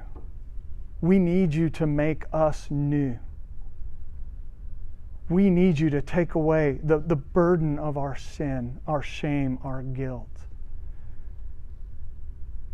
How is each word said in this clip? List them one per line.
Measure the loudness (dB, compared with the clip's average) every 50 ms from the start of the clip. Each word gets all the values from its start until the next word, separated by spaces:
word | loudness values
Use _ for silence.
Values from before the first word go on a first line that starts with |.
| -8 -10 -8 -8 -8 -10 -10 -10 -10 -8 -8 -8 -6 -6 -6 -6 -6 -8 -6 0
We | 4 6 6 6
need | 6 6 4 4 4 4 4
you | 2 2 2
to | 2 0 0
make | 2 2 2 2 2 2 0 -4 -2 0
us | 2 2 2 2 0 -2 -4
new. | -2 0 0 2 2 2 2 0 -2 -4 -6 -8 -8 -10 -10 -8 -6 -6 -6 -4 -4 -4 -4 -4 -4 -4 -4 -6 -6 -6 -8 -8 -8 -8 -10 -10 -10 -10 -8 -8 -6 -4 -4 -4 -6 -6 -8 -10 -8 -8 -2 2
We | 4 6 6 8
need | 8 8 6 6 6 4
you | 4 2
to | 2 2 0
take | 2 2 2 2 2 2
away | 2 4 4 4 4 4 4 2 0 2
the, | 2 2 2
the | 4 2 0
burden | 0 0 2 2 4 6 6 6 4 4 2 0 0
of | -2 -2 -2 -2
our | -2 -2 -4
sin, | -6 -8 -8 -6 -4 -2 -2 -2 -2 -2 -4 -6 -6 -4
our | -2 -2 -2
shame, | -2 -4 -4 -4 -2 0 2 2 2 0 0 -2 -4
our | -4 -4 -2
guilt. | -2 -2 -2 -2 -2 -4 -4 -6 -6 -8 -8 -8 -8 -8 -8 -6 -6 -4 -4 -4 -4 -6 -6 -6 -6 -4 -4 -4 -6 -6 -6 -6 -6 -6 -6 -6 -6 -8 -8 -8 -8 -8 -6 -4 -4 -4 -4 -6 -6 -6 -6 -6 -6 -4 -4 -4 -4 -4